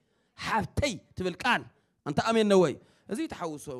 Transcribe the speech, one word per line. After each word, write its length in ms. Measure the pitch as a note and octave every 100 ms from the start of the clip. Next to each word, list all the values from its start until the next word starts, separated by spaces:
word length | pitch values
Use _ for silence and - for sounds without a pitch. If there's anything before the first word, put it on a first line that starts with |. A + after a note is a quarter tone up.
| _ _ _ -
ሓፍተይ 560 | - G#3+ F#3 - D4 F3+ -
ትብል 260 | - F3+ E3+
ቃል። 260 | B3+ G3 - _ _ _ -
እንተ 120 | D3
ኣሜን 260 | A3 A3+ G#3+
ነው 100 | G3
ወይ? 140 | E3 G#2 - _ -
እዚ 120 | A3 D#4+
ተሓውሶ 380 | - E3 D3 D3 B2+